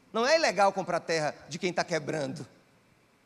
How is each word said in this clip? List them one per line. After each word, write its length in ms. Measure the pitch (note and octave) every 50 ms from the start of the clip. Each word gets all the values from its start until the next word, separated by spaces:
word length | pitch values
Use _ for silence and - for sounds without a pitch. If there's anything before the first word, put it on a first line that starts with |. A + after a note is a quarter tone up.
| _ _
Não 160 | - A3 A#3
é 100 | C4+ D#4+
ilegal 360 | E4 D#4 B3 F#3+ F#3 G3 G3
comprar 280 | F#3+ G3 E3+ E3+ F3 D#3+
terra 340 | - - E3 D#3+ D3+ C#3 - - - -
de 80 | C#3+ F3
quem 120 | - F3+
tá 140 | E3 F#3 E3
quebrando. 640 | - F3 D#3+ - - - D#3 C#3 C3 - - - - _ _ _ _ _ _ _ _ _ _ _ _ _ _ _